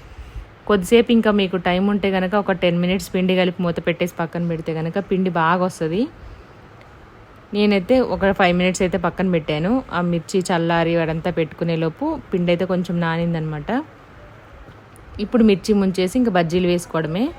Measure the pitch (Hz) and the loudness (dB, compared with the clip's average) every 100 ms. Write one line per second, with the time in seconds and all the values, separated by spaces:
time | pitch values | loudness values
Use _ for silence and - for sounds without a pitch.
0 | - - - - - - - 202 175 233 | -20 -18 -16 -16 -16 -10 -2 0 2 2
1 | 233 233 220 208 185 185 180 180 202 208 | 4 2 2 0 0 -2 -2 0 0 0
2 | 196 190 185 208 196 175 180 175 175 190 | 0 -2 0 -2 -2 0 0 0 0 -2
3 | - 190 185 185 180 180 175 170 175 165 | -2 -2 0 2 0 0 -4 -2 -4 -2
4 | 175 - 160 170 170 160 160 160 165 196 | -4 -4 -6 -4 -4 -4 -6 -4 -4 -4
5 | 190 190 185 170 160 180 180 - 160 185 | -2 0 0 2 2 2 0 -2 -4 -2
6 | 302 - - - - - - - - - | -4 -6 -20 -20 -20 -20 -20 -20 -20 -20
7 | - - - - - 208 208 202 180 254 | -20 -20 -20 -20 -6 0 2 2 4 2
8 | - 180 190 - 180 180 180 175 180 185 | 2 0 0 2 2 4 2 2 0 0
9 | 175 180 190 165 156 151 175 262 - 170 | -2 -2 0 0 0 -2 0 -2 -2 -2
10 | 175 170 - 190 170 170 165 170 165 170 | 0 -2 0 -2 0 0 2 2 2 2
11 | 160 160 175 165 156 - 170 165 165 - | 0 -2 -2 -2 -2 -2 -2 0 -2 -2
12 | 302 165 - 185 175 175 185 180 185 170 | -4 -4 -4 -2 0 0 0 -2 -2 -2
13 | 165 170 170 165 156 151 143 247 311 - | -2 -2 -2 -2 -4 -6 -4 -4 -4 -14
14 | - - - - - - - - - - | -20 -20 -20 -20 -20 -20 -20 -20 -20 -20
15 | - - 202 233 220 190 - 202 190 180 | -14 -8 0 4 6 4 2 2 2 0
16 | 185 254 226 180 165 180 180 175 - 165 | 0 2 2 2 2 2 2 0 0 -4
17 | 156 175 294 | -2 -2 -4